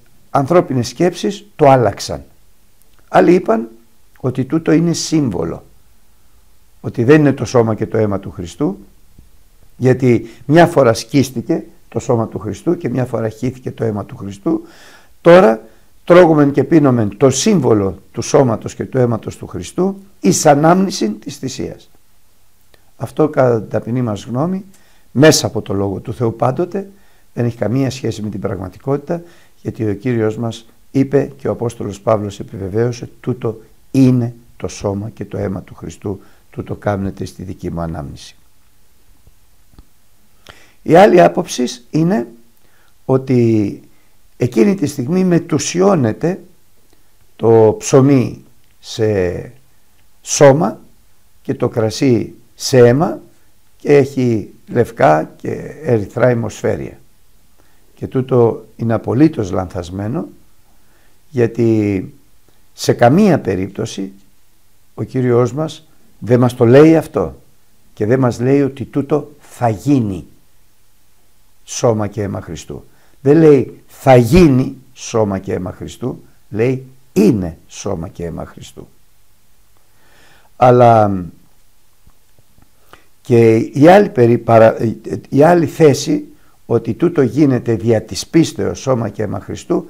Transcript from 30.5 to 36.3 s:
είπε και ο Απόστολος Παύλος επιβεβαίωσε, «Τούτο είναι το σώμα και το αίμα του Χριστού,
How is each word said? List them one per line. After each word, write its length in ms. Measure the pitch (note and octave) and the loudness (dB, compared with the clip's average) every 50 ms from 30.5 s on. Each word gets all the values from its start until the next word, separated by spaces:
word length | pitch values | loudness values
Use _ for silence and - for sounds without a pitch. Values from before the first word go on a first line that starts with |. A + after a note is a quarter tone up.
| A2+ - - - _ _ _ - | -8 -10 -16 -20 _ _ _ -6
είπε 420 | - C3+ C3+ C3+ C#3+ C3+ C#3 C#3 - | -4 -2 -2 0 0 -2 -2 -2 -8
και 120 | - - G#2+ | -10 -8 -8
ο 20 | |
Απόστολος 500 | G#2 - A#2 A#2+ - - G#2+ G#2 G2 - | -6 -6 -6 -8 -8 -8 -10 -12 -12 -6
Παύλος 400 | - A2+ A2 G2+ G#2 G2+ G2 - | -2 -2 -2 0 -2 -6 -8 -10
επιβεβαίωσε, 720 | - - - F#2+ G2 F#2 F#2+ A2 A#2 B2 A#2 - - - - _ | -14 -14 -12 -12 -10 -6 -4 -2 -2 -2 -4 -8 -14 -18 -18 _
«Τούτο 400 | - C3 B2 - - A#2 G2+ - - _ _ _ _ _ | -8 -8 -6 -6 -6 -8 -8 -8 -16 _ _ _ _ _
είναι 440 | - C3+ C3 B2+ B2+ B2 A#2 A#2+ A#2+ - _ - _ | 0 2 4 4 4 2 -2 -4 -8 -14 _ -20 _
το 120 | - - F2+ | -14 -12 -12
σώμα 420 | - - - G#2 G2 G2+ G2+ A2 | -12 -8 -6 -6 -4 -6 -8 -10
και 140 | - - G#2 | -12 -14 -14
το 140 | - - G2+ | -10 -8 -8
αίμα 240 | G2+ G2 F#2+ F2 | -6 -6 -6 -8
του 120 | - - - | -12 -14 -18
Χριστού, 460 | - F2 E2+ - - - G#2 F#2+ F#2+ - - | -18 -16 -18 -16 -12 -10 -10 -10 -10 -14 -20